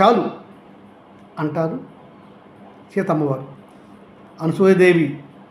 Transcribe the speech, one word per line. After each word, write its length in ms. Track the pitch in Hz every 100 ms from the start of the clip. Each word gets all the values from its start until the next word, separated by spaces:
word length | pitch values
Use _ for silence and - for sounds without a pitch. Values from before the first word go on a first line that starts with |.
చాలు" 220 | 208 214 - - - - - - - - - - - -
అంటారు 400 | 151 160 165 262 - - - - - - - - - - - 196
సీతమ్మవారు. 500 | 180 156 147 135 - - - - - - - - - -
అనసూయదేవి 800 | 160 156 190 180 180 170 139 - - - -